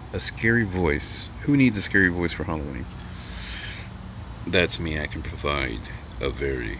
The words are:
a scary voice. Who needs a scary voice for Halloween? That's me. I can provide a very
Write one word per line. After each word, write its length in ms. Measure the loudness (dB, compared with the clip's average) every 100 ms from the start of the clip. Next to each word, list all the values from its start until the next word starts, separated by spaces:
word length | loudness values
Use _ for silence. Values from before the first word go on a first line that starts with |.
| -8
a 80 | -2
scary 440 | 0 2 4 4
voice. 640 | 4 2 2 2 0 -4 -6 -6
Who 140 | 2 6
needs 200 | 6 6
a 60 |
scary 260 | 4 6 6
voice 240 | 6 0
for 120 | 0
Halloween? 420 | -2 -4 -4 -6 -8 -8 -10 -10 -8 -8 -6 -6 -6 -8 -8 -10 -10 -10 -8 -8 0
That's 340 | 4 4 2
me. 200 | 0 -2
I 60 | -2
can 160 | -4
provide 580 | -6 -4 -2 0 0 -2 -8 -10 -10 -6
a 100 | -4
very 460 | -2 -2 -2 -4 -8